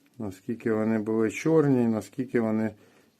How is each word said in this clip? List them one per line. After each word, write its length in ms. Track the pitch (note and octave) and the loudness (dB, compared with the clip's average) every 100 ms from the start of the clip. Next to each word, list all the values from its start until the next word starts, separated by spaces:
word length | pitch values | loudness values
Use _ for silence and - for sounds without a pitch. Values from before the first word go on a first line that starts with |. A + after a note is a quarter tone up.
| _ - | _ -12
наскільки 540 | G#2+ F#2 - A#2 A#2+ | -12 -10 -10 -6 -2
вони 260 | A2 A2 A2 | 0 0 0
були 320 | G#2+ A2 A2 | 0 0 0
чорні, 580 | - D#3+ D#3+ D3 B2+ A#2 | 0 2 4 4 4 4
наскільки 520 | A2 G2+ - B2 A#2+ | 0 -4 -8 -4 -2
вони 300 | A2+ A2 A2 G#2 - _ _ _ | 0 0 -2 -6 -20 _ _ _